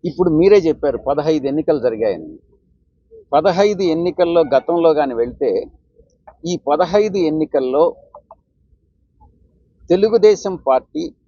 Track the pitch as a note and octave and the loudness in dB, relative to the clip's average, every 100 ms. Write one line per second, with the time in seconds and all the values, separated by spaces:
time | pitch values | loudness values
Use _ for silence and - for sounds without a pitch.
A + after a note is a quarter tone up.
0 | E3+ D#3+ F3+ D#3 F#3+ G#3 - - D3 A#2 | -8 -2 0 2 4 4 4 -2 -4 -4
1 | C3+ C#3+ D3 D#3 C3+ D3 D3 D3+ A#2+ A2 | -4 -2 -2 -2 -2 -4 -2 -2 -2 -2
2 | G#2+ E2+ D#2 D#2+ _ _ _ _ _ _ | -4 -4 -10 -20 _ _ _ _ _ _
3 | _ - _ D3 F3 F3+ G#3 G3 F3+ D#3+ | _ -20 _ 0 2 2 0 2 -2 0
4 | F3 F3 E3+ E3+ D3+ C3+ - E3+ E3 D3+ | -2 0 0 2 2 0 0 2 2 2
5 | C#3+ A#2 A#2+ A#2+ C3+ F2+ - _ _ _ | -2 -2 -4 -2 -2 -2 -6 _ _ _
6 | _ _ - _ E3 F3+ - D3+ F3 G#3 | _ _ -20 _ -8 -6 -2 0 2 0
7 | G#3+ F#3+ D#3+ D#3 D3+ C#3+ B2+ C#3 E3+ - | 0 -2 -2 -2 -2 -2 -2 0 0 -2
8 | _ - _ - _ _ _ _ _ _ | _ -20 _ -20 _ _ _ _ _ _
9 | _ _ _ _ _ _ _ _ - F#3 | _ _ _ _ _ _ _ _ -2 0
10 | G#3+ A3+ G#3+ G3 G3 F3 - C3 - - | 2 4 4 2 -4 -6 0 0 -2 -10
11 | E3+ _ | -10 _